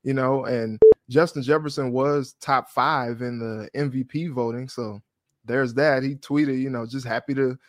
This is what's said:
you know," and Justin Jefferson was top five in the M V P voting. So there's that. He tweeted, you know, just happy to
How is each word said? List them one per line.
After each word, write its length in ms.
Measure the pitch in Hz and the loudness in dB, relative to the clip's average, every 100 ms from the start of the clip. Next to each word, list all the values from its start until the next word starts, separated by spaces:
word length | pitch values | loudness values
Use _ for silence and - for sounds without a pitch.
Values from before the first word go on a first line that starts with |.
you 100 | 131 | -4
know," 320 | 135 131 135 | 0 0 0
and 340 | 127 123 113 110 - - - | -2 -4 -4 8 8 8 4
Justin 340 | 131 170 147 | 2 2 -2
Jefferson 480 | 127 156 151 143 131 | 0 0 0 -6 -4
was 420 | 127 139 147 131 | 0 0 0 -4
top 340 | _ - 135 - | _ 0 0 0
five 540 | - 135 151 120 117 | -2 0 0 -4 -6
in 160 | 123 120 | -8 -6
the 320 | 113 110 107 | -8 -8 -8
M 160 | 139 143 | -4 -4
V 140 | 131 | -4
P 220 | 131 151 170 | -6 -6 -6
voting. 400 | 127 117 117 131 | -4 -4 -4 -10
So 320 | - 110 101 _ _ _ _ 113 | -10 -10 -10 _ _ _ _ -4
there's 260 | 127 127 | 0 0
that. 300 | 117 151 131 | 2 2 2
He 140 | 135 139 | -2 -8
tweeted, 440 | - 147 147 131 | -4 0 0 -2
you 80 | 135 | -4
know, 160 | 123 | -6
just 220 | 117 131 123 | -8 -8 -4
happy 260 | 117 - | -6 -2
to 260 | 135 131 131 | 0 0 -2